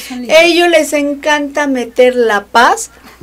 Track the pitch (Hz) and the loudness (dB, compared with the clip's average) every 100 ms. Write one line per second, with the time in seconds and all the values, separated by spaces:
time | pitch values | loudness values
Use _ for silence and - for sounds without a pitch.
0 | - 247 247 - 339 330 349 320 294 302 | -12 -12 0 2 4 2 2 2 0 -2
1 | 285 285 302 294 285 294 285 254 233 - | -4 -4 -2 -2 -4 -4 -4 -4 -4 0
2 | 247 247 226 208 202 233 269 440 - _ | 2 2 0 -2 -2 2 2 0 -6 _
3 | - - | -20 -6